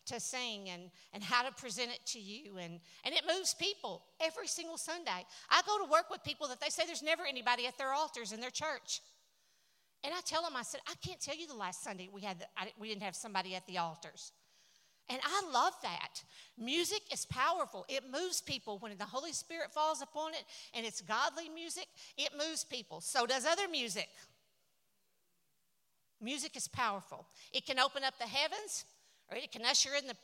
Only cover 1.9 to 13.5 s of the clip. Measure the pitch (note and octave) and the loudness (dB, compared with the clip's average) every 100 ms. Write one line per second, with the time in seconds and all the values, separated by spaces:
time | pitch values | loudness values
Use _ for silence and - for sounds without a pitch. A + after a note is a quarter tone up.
1.9 | - - A#3+ G3 A3 D4+ F#3 E3+ E3+ - | -4 -6 -6 -8 -10 -10 -10 -8 -10 -16
2.9 | - B3+ D#4+ D4+ F#4 F4+ - F#4 G4+ A#3 | -6 0 2 4 4 4 2 0 0 -4
3.9 | E3 - - D#4+ D#4+ F4 - E4 E4 - | -6 -10 0 0 0 -2 -2 -4 -6 -4
4.9 | E4+ C#4+ F3+ - - - D#4+ F#4+ G#4 D#4+ | -2 -2 -2 -4 -12 6 8 8 4 6
5.9 | D#4 E4 F#4 C#4+ D4 C#4+ B3 D4 E4+ E4+ | 6 6 -2 -6 -4 -4 -2 0 2 0
6.9 | C4 D4+ E4 D#4 B3+ A3+ B3 B3 B3 C4+ | 0 2 2 2 0 2 4 2 0 0
7.9 | C#4 D#4 - G#3 A3 B3 - D#4 - - | 2 0 -2 -6 -4 -6 -2 -2 -2 -4
8.9 | - - - _ _ _ _ _ _ _ | -6 -8 -20 _ _ _ _ _ _ _
9.9 | _ C#4 F4+ F4 D#4 E4+ C4 - C4+ - | _ -4 -4 0 0 0 -2 -4 -6 -8
10.9 | - F#4 F4 C#4+ D#4 E4 A#3 F#3 F3 A#3+ | -8 -8 -6 -6 -6 -8 -6 -6 -4 -6
11.9 | F#3+ F#3 G3 G3+ F3 - - G3 - A3 | -8 -10 -6 -4 -4 -6 -6 -6 -6 -8
12.9 | G3+ G3 - A3+ F#3+ F#3 | -4 -4 -6 -2 -2 0